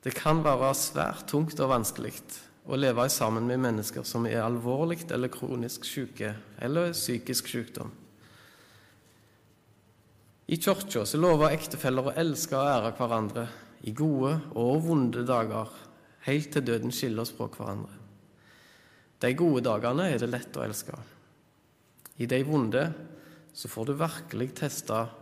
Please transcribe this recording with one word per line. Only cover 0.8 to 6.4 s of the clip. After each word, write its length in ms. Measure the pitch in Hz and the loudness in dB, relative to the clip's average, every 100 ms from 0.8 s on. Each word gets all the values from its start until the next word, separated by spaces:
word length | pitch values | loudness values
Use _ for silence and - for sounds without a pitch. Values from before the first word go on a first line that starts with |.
| - - - - - | -2 0 -2 -2 -2
tungt 280 | 147 160 - | 0 0 0
og 80 | 135 | 2
vanskelig 440 | 123 107 - 117 - - - - - - | 2 0 -4 -8 -10 -14 -16 -18 -20 -6
å 120 | 135 | 0
leve 300 | 139 120 131 | 2 4 2
sammen 360 | - 110 113 120 | 2 2 2 2
med 120 | 127 | 2
mennesker 440 | 127 110 104 - 120 | 2 0 -2 -6 -4
som 200 | 120 117 | -2 0
er 160 | 113 | 0
alvorlig 580 | 113 120 120 131 165 170 165 | 0 0 0 0 0 -2 -4
eller 200 | - 123 | -2 -2
kronisk 520 | - - 123 117 - - | -4 -6 -4 -4 -6 -8
syke, 500 | - 123 - 107 104 | -6 -8 -6 -6 -6